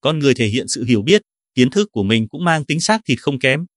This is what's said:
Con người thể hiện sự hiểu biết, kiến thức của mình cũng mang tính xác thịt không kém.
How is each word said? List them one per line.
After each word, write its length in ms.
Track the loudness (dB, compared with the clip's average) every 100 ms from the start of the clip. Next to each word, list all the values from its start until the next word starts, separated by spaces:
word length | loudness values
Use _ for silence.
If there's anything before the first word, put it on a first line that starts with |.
Con 180 | -2 0
người 160 | 2
thể 120 | 2 0
hiện 220 | -2 -6
sự 160 | -8
hiểu 180 | 0 0
biết, 200 | 2 0 _ _ _
kiến 160 | 0 2
thức 180 | 2 -2
của 100 | -2
mình 260 | 0 0 -2
cũng 160 | -4
mang 200 | -2 -2
tính 160 | -2 -4
xác 200 | 0 -2 0
thịt 140 | -2
không 180 | -2 -2
kém. 260 | -2 -2 -4